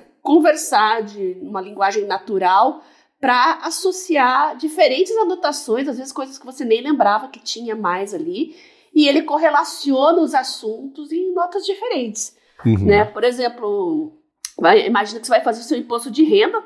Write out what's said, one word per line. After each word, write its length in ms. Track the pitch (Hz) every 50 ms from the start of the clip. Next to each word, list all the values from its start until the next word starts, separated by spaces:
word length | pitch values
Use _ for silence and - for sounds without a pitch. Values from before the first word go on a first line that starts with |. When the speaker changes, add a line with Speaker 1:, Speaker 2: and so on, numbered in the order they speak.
| - _ _ _
Speaker 1:
conversar 840 | - 262 294 349 302 339 302 311 - - 262 208 214 214 220 233 220
de 360 | 202 208 208 196 185 185 185
uma 220 | - 190 208 190 185
linguagem 420 | 202 208 202 196 196 202 214 202
natural 760 | 202 190 196 - - 208 190 185 180 185 196 233 269 311 - - _ _ _ _ _ _ _
pra 420 | - 247 247 247 247 320 320 - -
associar 920 | 302 - - - 370 359 - - - 320 285 254 247 254 269 294 311 302 -
diferentes 580 | - 302 - 370 311 262 - - 381 370 453
anotações, 720 | 453 427 339 370 359 349 294 285 - - - 220 254 277 294
às 80 | 240
vezes 160 | 240 262 277 -
coisas 240 | 311 262 269 -
que 80 | - -
você 180 | 240 254 - 269
nem 200 | 226 220 233 240
lembrava 460 | 294 302 247 208 202 202 220 226 269
que 140 | - - -
tinha 320 | - - 226 240 226 220
mais 380 | 226 202 175 175 185 196 196 202
ali, 420 | 165 160 170 180 220 320 - - - - _ _ _ _ _ -
e 120 | 311 294 277
ele 120 | 277 320
correlaciona 1040 | 320 - 285 311 330 311 294 294 339 - - - - 285 269 262 277 311 339 339 320
os 120 | 247 285
assuntos 800 | 269 254 - - - - 214 220 226 269 277 - - 294 294 320
em 220 | 339 370 381 359
notas 320 | 349 349 349 370 403 381
diferentes, 680 | 392 381 - 440 494 427 269 247 220 202 - - - - _ _ _ _ - -
Speaker 2:
Uhum. 220 | 117 110 95 101
Speaker 1:
né? 180 | 196 202 202 214
Por 200 | 208 - 214 233
exemplo, 920 | 247 247 247 254 240 240 - 226 208 202 202 185 170 160 151 160 - - _ _ _ _ _ - - - -
vai, 280 | - 165 202 214 -
imagina 340 | 190 233 202 214 208 220 226
que 60 | -
você 60 | - 247
vai 100 | 220 -
fazer 160 | 254 220 226
o 40 | 240
seu 120 | - 302
imposto 340 | 240 240 - 277 - - 277
de 140 | 214 285 311
renda, 380 | 302 - 392 427 349 440 440 -